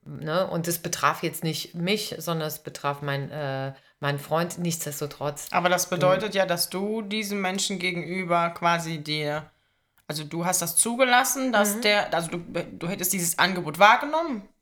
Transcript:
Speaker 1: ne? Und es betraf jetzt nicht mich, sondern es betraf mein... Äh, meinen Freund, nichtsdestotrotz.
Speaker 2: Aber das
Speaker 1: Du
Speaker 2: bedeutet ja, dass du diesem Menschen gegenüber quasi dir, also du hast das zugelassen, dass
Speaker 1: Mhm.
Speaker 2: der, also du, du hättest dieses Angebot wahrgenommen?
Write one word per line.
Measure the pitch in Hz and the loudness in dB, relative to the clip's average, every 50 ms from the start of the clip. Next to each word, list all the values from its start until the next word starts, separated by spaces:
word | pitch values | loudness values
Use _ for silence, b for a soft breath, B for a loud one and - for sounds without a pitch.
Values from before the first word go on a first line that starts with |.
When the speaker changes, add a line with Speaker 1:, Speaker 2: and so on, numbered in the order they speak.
| - | -16
Speaker 1:
ne? | - 147 - 156 156 156 180 190 | -14 -12 -8 -6 -2 0 0 0
Und | - - 170 160 175 | 0 0 -2 -2 -2
es | 165 160 | -2 -4
betraf | - 165 170 - - 147 156 - - | -4 -6 -2 2 2 2 2 2 -2
jetzt | 165 - - - | -6 -4 -4 -4
nicht | 160 156 - - - - | -4 -2 -4 -6 -8 -8
mich, | 170 170 180 214 214 214 - - - | -4 -2 0 0 0 -2 -4 -8 -8
sondern | 160 175 165 160 156 | -6 -4 -4 -2 -4
es | 156 - - - | -4 -6 -8 -10
betraf | 143 - - - 143 143 143 147 | -12 -10 -6 -4 -4 -4 -4 -2
mein... | 143 139 139 139 - - | -4 -2 -2 -4 -6 -8
Äh, | 151 147 135 135 135 135 135 135 b b b b b | -6 -6 -4 -4 -4 -6 -6 -8 b b b b b
meinen | - 143 143 143 | -2 -2 -2 -2
Freund, | 139 - 151 160 175 175 175 175 | -2 0 0 0 0 0 -2 -4
nichtsdestotrotz. | 175 170 165 165 - 151 143 - 151 143 - - 139 147 147 - - - | -2 -2 -2 -2 -4 -6 -6 -6 -6 -8 -6 -6 -6 -6 -6 -6 -6 -4
Speaker 2:
Aber | - 180 170 180 | 0 2 2 4
das | 180 170 175 | 4 2 2
Speaker 1:
Du | - 180 | 0 0
Speaker 2:
bedeutet | 170 180 185 185 196 208 208 196 | 2 4 4 4 4 2 0 0
ja, | 196 190 | 0 2
dass | 170 170 170 - - | 2 2 0 -2 -2
du | - 185 196 208 220 226 214 | -2 -2 -2 -2 -2 -4 -4
diesem | 196 214 220 214 196 202 202 | -4 -4 -4 -4 -2 -2 -2
Menschen | 190 185 185 - - - 202 180 | -2 -2 -2 -2 -2 -2 -2 -2
gegenüber | 175 185 175 170 156 156 180 190 185 170 175 170 170 170 | -2 -2 -2 -2 -4 -4 -4 -4 -2 0 2 2 2 0
quasi | 170 - 175 170 170 170 160 160 165 151 | -2 0 2 2 2 2 0 -2 -6 -6
dir, | 147 151 151 151 151 147 147 156 151 - _ _ _ _ _ _ _ _ _ _ _ | -4 -4 -4 -2 -2 -2 -2 -4 -6 -8 _ _ _ _ _ _ _ _ _ _ _
also | - 151 156 151 | -8 -6 -6 -6
du | 147 156 165 170 | -6 -4 -2 0
hast | 180 185 - 170 | 0 0 0 0
das | 170 170 | 0 0
zugelassen, | - - 233 233 240 269 254 240 247 262 254 - 277 262 262 226 | 0 0 2 2 2 4 6 6 6 4 4 2 0 0 2 4
dass | 208 208 208 202 | 4 4 4 2
Speaker 1:
Mhm. | 220 | 2
Speaker 2:
der, | 226 208 208 208 - - - | 2 4 4 4 2 2 0
also | 165 170 165 | 0 0 0
du, | - 175 | -4 -6
du | 170 - - 170 165 - - - - 170 | -6 -6 -4 -6 -6 -6 -8 -8 -6 -6
hättest | 202 - 180 175 - | -4 -2 -2 -2 0
dieses | 190 170 170 - - | 0 0 0 2 2
Angebot | 160 180 190 180 165 151 151 170 | 2 2 2 0 -4 -2 4 8
wahrgenommen? | 202 208 233 254 285 285 302 320 339 330 262 208 196 - _ _ | 8 8 8 8 4 0 0 0 0 -2 -4 -6 -8 -12 _ _